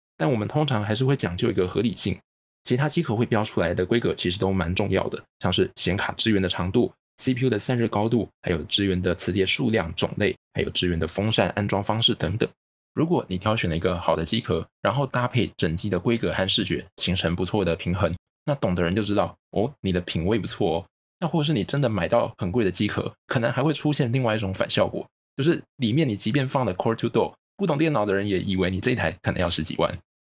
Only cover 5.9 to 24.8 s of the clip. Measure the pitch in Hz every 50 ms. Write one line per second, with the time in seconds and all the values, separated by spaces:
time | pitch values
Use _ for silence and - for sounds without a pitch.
5.9 | 92 107 - - 92 - - 113 104 95 95 87 - - 87 92 92 123 - -
6.9 | - _ _ _ _ - - 135 127 120 131 127 110 101 - - 127 120 113 -
7.9 | - 104 107 113 123 113 92 - _ _ - - 87 78 78 - - 101 101 95
8.9 | 90 90 92 90 85 - - 90 95 98 92 - - - 131 113 110 101 82 82
9.9 | 85 - - - - 92 104 92 - - _ _ - - - - - - 90 87
10.9 | 85 82 80 82 - 95 101 110 - 120 98 90 - 104 104 98 101 98 104 -
11.9 | 107 113 - 123 110 - - - 101 117 - - - _ _ _ _ _ _ _
12.9 | - 123 156 170 170 123 - - 92 92 - 107 110 - - 87 78 82 - 90
13.9 | 87 85 - 85 80 80 82 - 113 113 - - 85 82 - - _ _ - 101
14.9 | 120 139 139 - - 123 123 - - 120 87 - - - 101 82 82 87 - 104
15.9 | 92 87 - 120 117 113 101 82 82 92 95 92 - 113 92 - 78 - - -
16.9 | _ - - 90 90 - - 85 87 95 92 - - 104 92 85 82 - - 87
17.9 | 90 95 87 80 87 - _ _ _ _ _ 151 139 - - 95 90 90 87 85
18.9 | 92 110 101 104 101 104 87 - - _ _ _ - 98 110 143 143 - - 95
19.9 | 87 90 87 - - 82 82 98 113 107 85 117 - - 107 85 80 85 - -
20.9 | _ _ _ _ _ - 180 160 - - 143 160 - 101 92 - - 143 139 117
21.9 | 107 90 82 82 117 117 113 - - - 110 87 95 123 107 92 85 - 107 101
22.9 | - - - - - _ _ - - 127 113 120 - 120 135 160 143 - - 151
23.9 | 147 - 135 117 123 135 127 110 107 104 101 95 92 - - - - 113